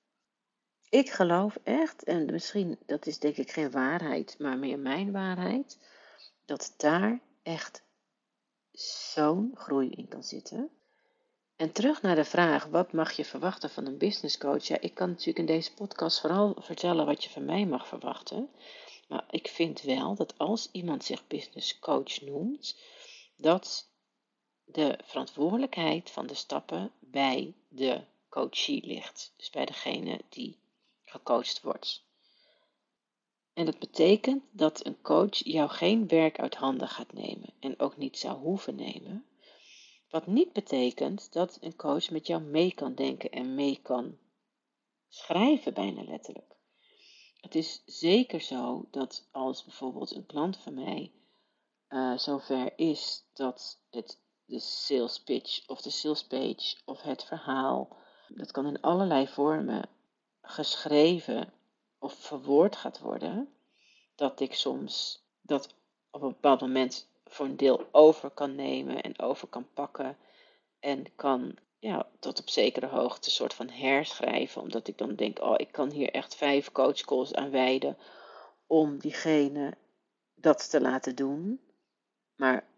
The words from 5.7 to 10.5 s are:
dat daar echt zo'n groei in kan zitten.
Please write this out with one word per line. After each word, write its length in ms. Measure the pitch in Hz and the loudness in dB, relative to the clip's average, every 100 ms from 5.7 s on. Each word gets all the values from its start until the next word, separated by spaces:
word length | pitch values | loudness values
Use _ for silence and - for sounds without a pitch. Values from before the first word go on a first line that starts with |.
| - - - - - - _ | -12 -20 -20 -20 -20 -20 _
dat 300 | - 139 - - | -8 -8 -8 0
daar 440 | 151 170 208 247 _ _ | 4 4 2 0 _ _
echt 400 | - 160 - - _ _ _ _ _ _ _ _ _ | -8 -8 -8 -16 _ _ _ _ _ _ _ _ _
zo'n 800 | - - - - - 151 175 233 | -14 -12 -10 -6 2 4 4 0
groei 360 | 269 - 139 131 | -4 -2 0 0
in 180 | - - | -2 -12
kan 160 | - | -12
zitten. 460 | - - - | -12 -12 -10